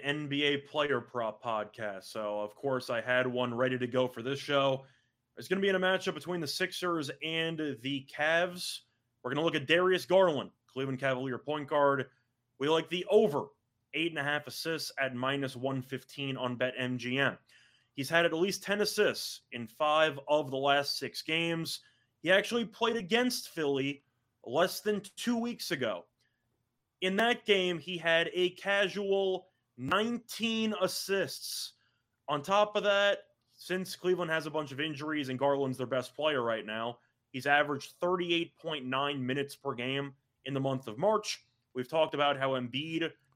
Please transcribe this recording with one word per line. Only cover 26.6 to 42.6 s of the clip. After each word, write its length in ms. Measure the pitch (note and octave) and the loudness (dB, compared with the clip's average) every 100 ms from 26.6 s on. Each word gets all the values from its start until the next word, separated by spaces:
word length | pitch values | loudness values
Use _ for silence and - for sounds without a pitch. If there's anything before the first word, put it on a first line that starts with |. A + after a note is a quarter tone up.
| _ _ _ _ | _ _ _ _
In 160 | F#3 G3 | -2 2
that 300 | A#3 A#3+ - | 2 2 2
game, 340 | G3 F3+ E3+ | 4 4 -2
he 180 | D#3 F3 | -6 -4
had 320 | E3 E3 E3+ | 2 4 2
a 160 | F3 F3+ | 2 0
casual 1000 | F3+ G3 G3+ G3 F#3+ G3 G3 G3 F#3 - _ _ - | 0 0 2 2 0 0 2 2 -2 -6 _ _ -10
nineteen 960 | C3 F#3+ A3+ A#3 - - A3+ A3+ A3 F#3+ | 0 0 0 -4 -8 -4 -2 0 0 0
assists. 920 | F#3 - - G3 C#3+ - - - - - _ _ _ _ - | -2 -2 -2 -2 -2 -6 -8 -8 -10 -14 _ _ _ _ -4
On 140 | D3 | -4
top 340 | C#3+ G3 G#3 G#3 | 2 4 4 2
of 80 | |
that, 360 | G3+ G3+ G3+ G3 - _ _ | 2 4 4 2 -6 _ _
since 420 | _ - F#3 F#3 - | _ -4 -4 -4 -2
Cleveland 360 | F3+ F3+ E3+ | 0 2 2
has 160 | D#3+ D3+ | -2 -2
a 40 | |
bunch 200 | D#3 C#3+ | -4 -4
of 100 | C3 | -6
injuries 480 | D#3 C#3 D3+ D3+ C3 | -6 -4 -4 -4 -4
and 100 | B2+ | 0
Garland's 380 | C#3 C#3 C3+ B2+ | 2 2 0 -2
their 100 | B2 | -2
best 280 | C3 B2 - | -2 -4 -2
player 260 | D#3 C#3 | 0 0
right 240 | A#2 A2 G2+ | 0 -2 -4
now, 320 | A2 A#2 A#2+ _ _ _ | -4 -6 -8 _ _ _
he's 160 | C3 C#3 | -4 4
averaged 480 | D3 D3 C#3+ - - | 4 4 -2 -6 -2
thirty-eight 560 | F3 F3+ F3 E3+ E3+ _ | 0 0 2 0 -2 _
point 280 | E3+ D3+ B2+ | -8 -6 -2
nine 400 | C3 C#3+ C#3+ B2 | -2 0 -2 -2
minutes 300 | C#3 C#3 - | -2 -4 -6
per 180 | C#3 | -8
game 400 | B2 B2 C#3 C#3+ C3+ _ _ - | -4 -2 -2 -4 -12 _ _ -6
in 80 | |
the 60 | C#3 | -2
month 280 | C3+ C3 B2+ | 0 -2 -6
of 100 | A2 | 0
March. 480 | G3 G#3+ - - _ _ _ | 2 2 0 -10 _ _ _
We've 140 | C3 B2 | -8 -2
talked 280 | D#3+ D#3 C#3+ | 0 0 2
about 220 | C#3+ C3+ | 2 2
how 140 | C3+ | 0
Embiid 600 | C3 | 0